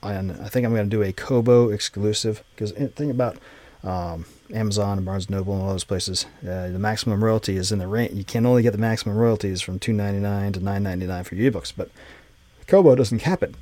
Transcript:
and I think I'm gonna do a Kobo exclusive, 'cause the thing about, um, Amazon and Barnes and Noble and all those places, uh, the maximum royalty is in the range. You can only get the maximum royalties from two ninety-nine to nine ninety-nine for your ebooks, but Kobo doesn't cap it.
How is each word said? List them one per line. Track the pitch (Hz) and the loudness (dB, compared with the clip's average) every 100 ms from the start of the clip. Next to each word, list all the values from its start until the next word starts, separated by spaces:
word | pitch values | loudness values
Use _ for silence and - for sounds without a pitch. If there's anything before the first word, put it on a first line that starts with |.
and | 104 98 95 | -6 -4 -4
I | 85 101 | -6 -4
think | 127 | -2
I'm | 120 | 2
gonna | 113 104 | 2 2
do | 110 | 0
a | 98 | 0
Kobo | 92 - 127 117 120 120 | -2 0 2 6 6 6
exclusive, | 104 - - 104 107 113 107 - - | 2 -4 -2 0 0 -2 -6 -10 -8
'cause | 104 | -8
the | 87 139 | -4 -6
thing | - 147 | -4 -4
about, | 123 120 - - - - - | 0 -2 -4 -18 -20 -20 -14
um, | 92 92 87 82 82 - _ | -6 -4 -4 -8 -12 -18 _
Amazon | 110 110 101 101 98 | -4 -2 0 0 -2
and | |
Barnes | 92 95 92 | -2 -4 -4
and | |
Noble | 98 95 | -4 -2
and | 98 | -2
all | 95 | -2
those | 95 | -4
places, | - 95 92 92 - - | -4 -4 -4 -6 -8 -12
uh, | - 92 90 | -8 -6 -6
the | 92 | -4
maximum | 104 110 - 101 | -2 -2 -2 2
royalty | 113 110 - 95 | 2 2 0 -2
is | 92 | -2
in | 104 | -2
the | 92 | -2
range. | 107 117 | -2 -2
You | 104 | -4
can | 95 117 120 | -4 0 4
only | 123 | 4
get | 117 | 4
the | 104 | 2
maximum | 113 110 - 104 | 0 0 -2 2
royalties | 117 110 101 92 | 2 2 -2 -4
from | - 95 | -4 -6
two | - | -2
ninety-nine | 107 101 98 101 101 101 | 0 0 -2 -2 -2 -2
to | 98 | -2
nine | 95 98 | -2 -2
ninety-nine | 98 90 92 92 | -2 -2 -4 -6
for | 90 | -6
your | 90 127 | 0 0
ebooks, | 104 - - | 0 -8 -8
but | - - - - _ _ _ _ - | -10 -10 -20 -20 _ _ _ _ 4
Kobo | 196 170 | 8 8
doesn't | 127 110 117 | 8 4 0
cap | - 180 | 0 0
it. | - - | -2 -6